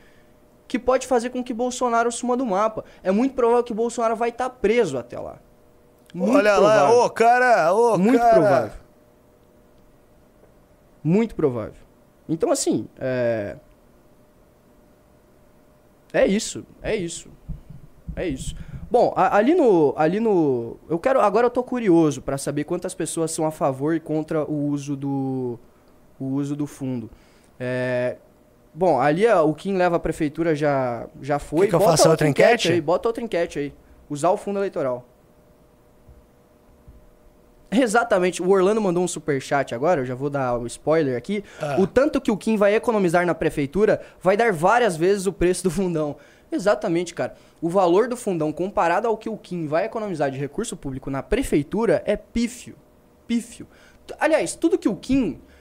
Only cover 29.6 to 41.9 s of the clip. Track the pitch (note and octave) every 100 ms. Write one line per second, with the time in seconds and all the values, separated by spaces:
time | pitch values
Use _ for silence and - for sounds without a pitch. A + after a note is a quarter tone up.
29.6 | F#3+ F#3+ F3+ E3+ E3 D#3 D3 D3+ E3+ D3
30.6 | D3 C3+ B2+ A#2 B2 - C3+ C#3+ - D#3
31.6 | G#3 E3+ G3 D#3 E3 D#3+ D3+ C3+ A3 A#3+
32.6 | E3+ F3 D3+ F3+ A#3 A3+ A#3 F3 E3+ D3
33.6 | C#3+ - - - - C#3+ E3+ F#3+ G3+ G3+
34.6 | G3 F#3 C3+ B2 - _ _ _ _ _
35.6 | _ _ _ _ - - _ _ _ _
36.6 | _ _ - - - _ _ _ _ _
37.6 | _ G#3 A#3+ A#3 A#3 G3 F3+ F3 F3+ G3
38.6 | F#3 A3 G3 F3 F3 D#3+ D#3 C3+ - C#3
39.6 | C3+ A#2 D#3 D#3+ B2+ B2+ D3 C#3 B2+ A#2+
40.6 | A#2 - D3 D#3+ C#3 A#2+ F#3+ G#3 - -
41.6 | D3+ C#3 F#3+